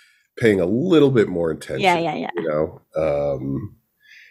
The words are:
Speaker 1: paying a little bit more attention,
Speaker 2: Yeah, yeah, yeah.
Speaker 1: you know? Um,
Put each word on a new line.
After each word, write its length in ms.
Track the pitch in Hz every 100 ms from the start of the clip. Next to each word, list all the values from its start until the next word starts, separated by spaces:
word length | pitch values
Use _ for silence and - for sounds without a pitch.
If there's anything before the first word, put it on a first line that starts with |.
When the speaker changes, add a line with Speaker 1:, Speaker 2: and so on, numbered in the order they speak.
| _ _ _ -
Speaker 1:
paying 220 | 117 98
a 40 | 87
little 460 | 113 180 160 139
bit 160 | 127 98
more 240 | 90 82
attention, 300 | 78 - 69
Speaker 2:
Yeah, 180 | 196 175
yeah, 160 | 165 151
yeah. 140 | - -
Speaker 1:
you 100 | 80
know? 340 | 76 78 - _ 80
Um, 800 | 78 71 71 67 67 67 - - _ _ _ - -